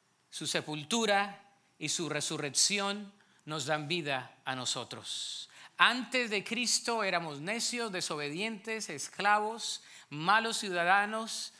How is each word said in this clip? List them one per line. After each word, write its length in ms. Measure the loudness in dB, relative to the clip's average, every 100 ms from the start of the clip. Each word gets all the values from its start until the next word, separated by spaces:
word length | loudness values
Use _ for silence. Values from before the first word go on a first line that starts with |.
| _ _ _
su 160 | -8 -2
sepultura 1040 | -2 -2 -6 0 2 4 4 2 -6 -20 _ _ -8
y 100 | -4
su 200 | -2 -2
resurrección 1040 | -2 -2 -4 0 2 4 2 0 -2 -8 -16 _ _
nos 220 | -8 -4 0
dan 220 | -2 0
vida 520 | -2 -2 -4 -6 -10
a 100 | -6
nosotros. 960 | -4 -2 -4 -6 -10 -8 -8 -8 -10 -12 -18 -6 6
Antes 520 | 6 6 0 0 0
de 120 | -2
Cristo 600 | -2 -2 0 0 2 0
éramos 360 | 2 0 0 -6
necios, 520 | -4 -2 -2 -2 -2
desobedientes, 960 | -2 -2 -2 -4 -2 -4 -4 -6 -6 -6
esclavos, 960 | -8 -8 0 4 4 2 -4 -6 -8 -10 -20 -10
malos 480 | 0 4 6 4 0
ciudadanos, 960 | 0 2 6 6 4 -2 -6 -6 -8